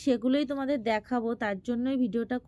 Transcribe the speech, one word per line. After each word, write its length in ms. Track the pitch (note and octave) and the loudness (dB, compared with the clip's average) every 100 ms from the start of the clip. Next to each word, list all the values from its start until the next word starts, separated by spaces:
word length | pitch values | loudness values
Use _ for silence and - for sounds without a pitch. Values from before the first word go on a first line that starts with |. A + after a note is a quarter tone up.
| - | 2
সেগুলোই 380 | A#3+ A#3+ C#4 C4+ | 2 4 2 2
তোমাদের 260 | C#4 C4 C#4+ A3 | -2 0 0 2
দেখাবো, 360 | G#3+ G#3+ B3 A3+ A#3 | 0 0 -2 -2 -2
তার 140 | G#3+ G3+ - | -2 -4 -4
জন্যই 300 | A#3+ B3+ C4+ | -2 0 0
ভিডিওটা 340 | B3 A3+ A3+ B3+ | 0 0 -2 -4